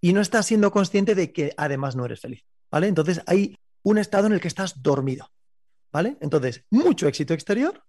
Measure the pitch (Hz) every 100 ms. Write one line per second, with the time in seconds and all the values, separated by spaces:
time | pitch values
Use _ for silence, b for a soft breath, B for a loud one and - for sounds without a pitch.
0 | 175 196 202 233 202 220 208 202 190 202
1 | 196 196 170 - 143 - 151 139 139 127
2 | 123 113 127 120 _ _ _ 147 190 165
3 | 156 175 - 185 202 - _ _ - 214
4 | 202 202 208 202 175 - 190 - 135 135
5 | 135 131 - _ _ _ _ _ _ 147
6 | 196 285 151 156 127 117 _ 220 349 180
7 | 147 - 143 160 - 208 294 403